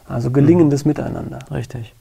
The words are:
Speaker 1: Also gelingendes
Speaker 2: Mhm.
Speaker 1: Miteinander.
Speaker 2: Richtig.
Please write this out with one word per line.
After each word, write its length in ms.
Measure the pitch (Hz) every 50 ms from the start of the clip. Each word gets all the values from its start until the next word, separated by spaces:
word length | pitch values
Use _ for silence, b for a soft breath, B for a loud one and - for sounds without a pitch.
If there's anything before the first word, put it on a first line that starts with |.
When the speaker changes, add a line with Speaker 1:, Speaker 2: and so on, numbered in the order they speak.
| b -
Speaker 1:
Also 220 | 135 120 123 127
gelingendes 560 | 127 143 147 147 175 180 160 147 143 139 -
Speaker 2:
Mhm. 20 | 151 147
Speaker 1:
Miteinander. 460 | 139 - 120 - - - - 135 131 - -
Speaker 2:
Richtig. 420 | 147 139 117 - - 120 113 - - _